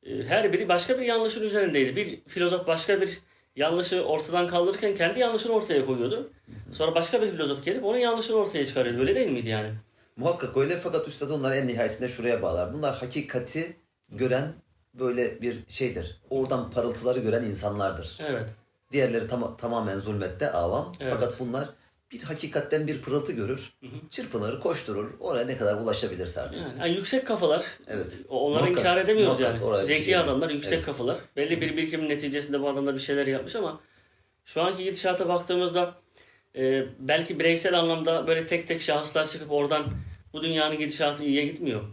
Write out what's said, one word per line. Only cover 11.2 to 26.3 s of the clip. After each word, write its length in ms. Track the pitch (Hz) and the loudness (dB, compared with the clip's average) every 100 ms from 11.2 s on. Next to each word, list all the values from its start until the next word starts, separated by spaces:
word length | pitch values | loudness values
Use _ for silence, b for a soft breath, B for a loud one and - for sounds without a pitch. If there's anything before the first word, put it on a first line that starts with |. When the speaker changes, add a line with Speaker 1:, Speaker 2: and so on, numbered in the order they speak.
| 139 | -4
Speaker 2:
onları 260 | 147 131 135 | -2 0 0
en 120 | 131 | 0
nihayetinde 400 | 113 113 110 123 | 0 0 0 -6
şuraya 340 | 123 120 117 | -2 0 0
bağlar. 320 | 87 87 90 | 0 0 -2
Bunlar 240 | 139 147 123 | -2 -2 -2
hakikati 760 | 123 151 143 127 120 156 170 - _ _ _ | -6 -6 -4 -4 -4 -6 -6 -10 _ _ _
gören 440 | 107 127 127 143 160 _ _ _ | -2 0 2 -2 -8 _ _ _
böyle 480 | 123 127 120 117 - | -4 -2 0 0 -2
bir 140 | 120 117 - | -6 -6 -10
şeydir. 500 | - 127 - 85 - _ | -4 -4 -4 -8 -12 _
Oradan 420 | 135 127 131 117 | -2 0 0 -2
parıltıları 480 | 123 120 110 127 127 | -2 -2 0 0 0
gören 240 | 110 113 | 2 0
insanlardır. 720 | 113 98 104 101 98 90 80 - | 0 -2 -2 0 -2 -2 -10 -10
Speaker 1:
Evet. 300 | 151 127 110 - _ _ _ | -6 -4 -6 -12 _ _ _
Speaker 2:
Diğerleri 360 | 139 127 113 113 | 2 2 2 -2
tama-, 300 | 123 117 - | -2 -4 -4
tamamen 400 | 117 117 107 98 | -4 -2 -2 -4
zulmette, 540 | 104 104 92 90 147 | -2 -2 -4 -2 -2
avam. 420 | 85 85 117 175 - | 0 0 0 -4 -6
Speaker 1:
Evet. 140 | 135 123 | -4 0
Speaker 2:
Fakat 240 | 123 - | -2 -2
bunlar 300 | 127 123 143 - b b _ | -4 -4 -6 -10 b b _
bir 100 | - | -16
hakikatten 680 | - 156 151 160 143 156 151 | -10 -8 -4 -4 0 0 0
bir 140 | 131 | -4
pırıltı 300 | - 143 143 | -2 -2 -2
görür. 420 | 127 101 131 - _ | -4 -4 -4 -8 _
Speaker 1:
Hı 80 | - | -16
hı. 220 | - - | -16 -12
Speaker 2:
Çırpınır, 500 | - 233 113 104 - | -10 -6 -4 -4 -2
koşturur. 520 | 170 160 - 101 107 - | -2 -2 -4 -6 -6 -8
Oraya 260 | 185 131 123 | -4 -2 -2
ne 120 | 131 | 0
kadar 240 | 104 104 | 0 2
ulaşabilirse 600 | 113 104 110 90 85 | 0 0 -2 -4 -6